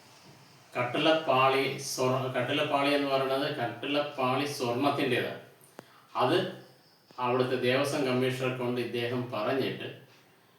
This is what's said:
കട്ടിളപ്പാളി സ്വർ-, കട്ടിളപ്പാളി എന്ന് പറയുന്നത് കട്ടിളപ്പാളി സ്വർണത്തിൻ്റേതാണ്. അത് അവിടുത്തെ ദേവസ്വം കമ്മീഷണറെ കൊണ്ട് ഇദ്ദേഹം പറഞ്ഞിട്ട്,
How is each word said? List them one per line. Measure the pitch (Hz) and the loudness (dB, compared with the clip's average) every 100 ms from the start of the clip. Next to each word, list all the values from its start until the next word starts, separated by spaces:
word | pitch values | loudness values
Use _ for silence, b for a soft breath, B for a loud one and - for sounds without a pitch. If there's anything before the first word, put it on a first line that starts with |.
| - - - - - - - 123 | -20 -20 -20 -20 -20 -20 -8 -4
കട്ടിളപ്പാളി | 123 151 160 160 135 131 135 135 135 135 | -2 2 2 2 2 4 4 4 0 -4
സ്വർ-, | - - 127 127 127 | -6 0 0 0 -2
കട്ടിളപ്പാളി | 131 127 147 147 143 143 | -2 0 0 0 2 2
എന്ന് | 143 139 | 2 2
പറയുന്നത് | 135 131 135 147 143 | 0 2 0 0 -2
കട്ടിളപ്പാളി | 113 - 139 147 147 - 127 139 143 | -4 -4 -2 -2 -2 0 0 0 -2
സ്വർണത്തിൻ്റേതാണ്. | - 120 123 143 - 131 113 - - - - - B B B B - | -2 -2 2 2 2 0 0 -2 -8 -16 -20 -20 B B B B 0
അത് | 127 185 190 - - - _ _ - - | 2 2 0 -8 -18 -20 _ _ -16 -4
അവിടുത്തെ | 123 127 127 127 | 0 2 2 0
ദേവസ്വം | 123 135 143 156 | 2 2 2 0
കമ്മീഷണറെ | 127 127 131 127 127 127 | 0 2 0 0 -2 -2
കൊണ്ട് | 120 123 | -2 -2
ഇദ്ദേഹം | 113 120 120 123 120 | -4 -4 -2 -4 -4
പറഞ്ഞിട്ട്, | 92 127 139 - 127 - - - b b b b | -4 -2 0 -2 -4 -10 -14 -20 b b b b